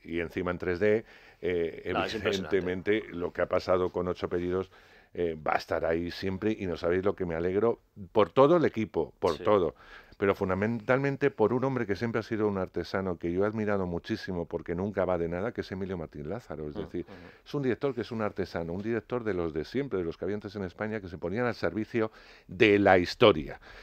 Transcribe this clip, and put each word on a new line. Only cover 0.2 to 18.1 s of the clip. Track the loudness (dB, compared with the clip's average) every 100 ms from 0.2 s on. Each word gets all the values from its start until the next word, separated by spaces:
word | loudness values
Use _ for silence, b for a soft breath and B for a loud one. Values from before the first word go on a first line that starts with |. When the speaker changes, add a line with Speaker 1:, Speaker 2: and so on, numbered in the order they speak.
| -4 -4 -4
Speaker 1:
en | -4
tres | -2 0
D, | 2 2 0 B B B
eh, | -4 0 -2 -4 -4
Speaker 2:
No, | -2 -2
es | -2
impresionante. | -2 -2 0 0
Speaker 1:
evidentemente | 0 -4 0 0 -2
lo | -6 -6
que | -2
ha | 0
pasado | 0 2 2 2
con | -2 -4
Ocho | -2 -2
apellidos, | -2 -2 -2 -4 b b b b -4
eh, | -4 -2
va | 0
a | 0
estar | 0 -2 0
ahí | -2 -2
siempre | -6 -6 -2 -2 -2
y | -4
no | -4
sabéis | 0 2 0
lo | -2
que | -2
me | -2
alegro | 0 2 2 0 _ -18 -2
por | 4 4
todo | 8 8 8
el | 4
equipo, | 0 -2 -2 -2 0
por | 0 0
Speaker 2:
Sí. | 4
Speaker 1:
todo. | 4 4 -2 B B B B
Pero | 0 2
fundamentalmente | 2 0 0 -2 0 2 2 0 0
por | 2 2
un | 2
hombre | 0 -2 -2
que | -2
siempre | -2 -2
ha |
sido | -4 0 0
un | 0
artesano | -2 -4 -4 -2 -2 -2
que | -2
yo | 0
he | 0
admirado | 0 0 0 0
muchísimo | -4 -4 -6 -4 -6 -4
porque | -6 -6 -4
nunca | -2 -2 0
va | 0
de | 0
nada, | -2 -6
que | -6
es | -8
Emilio | -6 -6 -8
Martín | -8 -10 -8
Lázaro. | -10 -10 -10 -8
Es | -8
Speaker 2:
Mm, |
Speaker 1:
decir, | -8 -8 -8
Speaker 2:
ujú. | -14 -20 B -10
Speaker 1:
es |
un | -4
director | -2 0 -2 -4
que |
es | -6